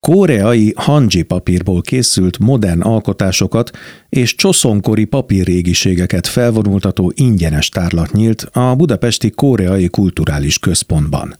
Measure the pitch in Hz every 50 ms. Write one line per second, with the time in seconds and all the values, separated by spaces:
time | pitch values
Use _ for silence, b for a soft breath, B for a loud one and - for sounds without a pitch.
0 | - - 165 196 196 175 135 104 98 113 123 113 107 107 - - - - 143 151
1 | 131 104 90 87 80 - 87 90 - - 90 90 90 98 92 87 - - - 127
2 | 120 - - - 92 90 87 - 98 117 139 123 101 90 85 85 87 107 113 110
3 | - - 98 - 104 95 92 - 101 95 - 113 117 - B B B B B B
4 | B B - 139 123 113 - - - 196 185 - - 127 107 101 92 - 107 107
5 | 107 107 - 139 123 - 104 95 92 85 87 90 85 87 87 - - 98 92 87
6 | 90 90 - 90 87 - - 123 123 120 110 110 104 104 98 98 - 98 - -
7 | 92 87 - - 139 123 110 90 85 80 76 76 73 - - 95 90 85 85 85
8 | 80 - - 104 110 113 110 - - - _ 123 123 127 127 131 175 160 117 92
9 | - 117 - - - 107 - - 139 139 127 104 92 90 95 95 90 87 - -
10 | 101 92 - - 78 76 73 73 71 71 - - - 95 - - - - 85 78
11 | 73 73 71 69 69 - -